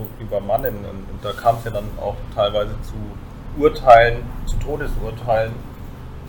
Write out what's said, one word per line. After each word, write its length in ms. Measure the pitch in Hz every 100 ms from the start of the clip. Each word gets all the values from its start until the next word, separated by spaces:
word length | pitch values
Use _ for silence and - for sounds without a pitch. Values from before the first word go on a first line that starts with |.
| 107 -
übermannen. 580 | 110 101 101 113 127 101
Und, 320 | 98 98 98
und 140 | 107
da 80 | 104
kam's 320 | 98 117 117
ja 60 | 113
dann 180 | 104 107 -
auch 160 | 101 - -
teilweise 400 | 113 104 104 107 107
zu 120 | - 107 104 - - - - -
Urteilen, 600 | 151 - 131 117 117 120 - - -
zu 100 | -
Todesurteilen, 960 | 139 147 135 - 113 110 120 110 110 117 - - - - - -